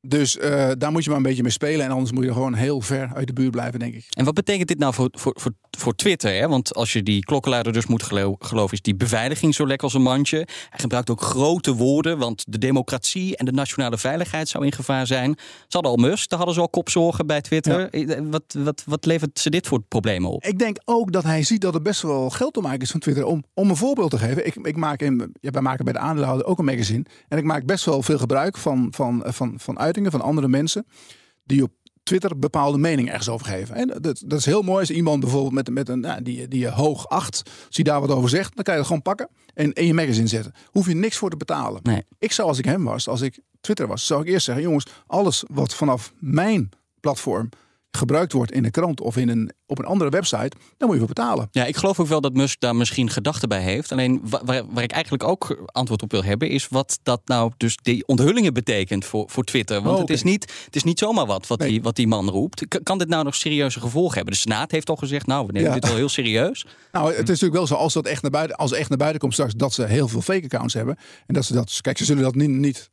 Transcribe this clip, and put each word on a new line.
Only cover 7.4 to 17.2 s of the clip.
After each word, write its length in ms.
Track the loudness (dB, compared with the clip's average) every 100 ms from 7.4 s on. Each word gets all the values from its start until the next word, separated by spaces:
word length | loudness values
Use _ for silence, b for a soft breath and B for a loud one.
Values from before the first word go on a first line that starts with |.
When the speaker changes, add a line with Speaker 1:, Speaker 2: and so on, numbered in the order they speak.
| 2 0 0
Speaker 2:
dus 120 | -2 0
moet 180 | -2
gelo-, 320 | 0 -2 -2 -4
geloven, 340 | -4 0 0
is 80 | 0
die 140 | -2 0
beveiliging 600 | 0 0 0 0 2 2
zo 120 | 0
lek 160 | 0
als 100 | 0
een 80 | 4
mandje. 360 | 4 4 2 0 -4 B B
Hij 100 | -8
gebruikt 300 | -2 -2 0
ook 120 | -2
grote 520 | -2 2 2 2 0 2
woorden, 420 | 4 4 2 0
want 260 | -2 -4 -6
de 100 | -2
democratie 800 | 2 2 0 -4 -2 -2 -4 -2
en 80 | 0
de 60 |
nationale 460 | 0 -2 -2 -2 0
veiligheid 520 | -2 -2 -4 -4 -4
zou 160 | -2 -2
in 60 |
gevaar 360 | -2 -2 0 0
zijn. 280 | 0 0 -2
Ze 380 | -6 -20 _ 0
hadden 140 | 2
al 60 | 4
Musk, 320 | 4 2 -2
daar 80 | 0
hadden 180 | 0 2
ze 60 |
al 80 | 0
kopzorgen 580 | 0 0 2 2 2